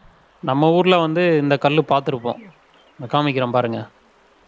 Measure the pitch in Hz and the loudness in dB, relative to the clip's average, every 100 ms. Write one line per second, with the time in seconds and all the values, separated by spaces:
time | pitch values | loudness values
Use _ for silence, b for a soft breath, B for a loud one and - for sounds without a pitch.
0 | - _ _ _ 139 135 160 170 180 180 | -20 _ _ _ -4 0 2 4 4 2
1 | 160 160 180 156 143 143 143 151 143 143 | 2 0 2 2 2 0 2 0 0 -2
2 | 135 131 120 117 196 _ _ _ _ - | -2 -6 -6 -8 -12 _ _ _ _ -18
3 | 120 147 147 131 123 123 120 110 107 _ | -4 -2 0 -2 0 0 -2 -4 -10 _
4 | _ _ _ _ | _ _ _ _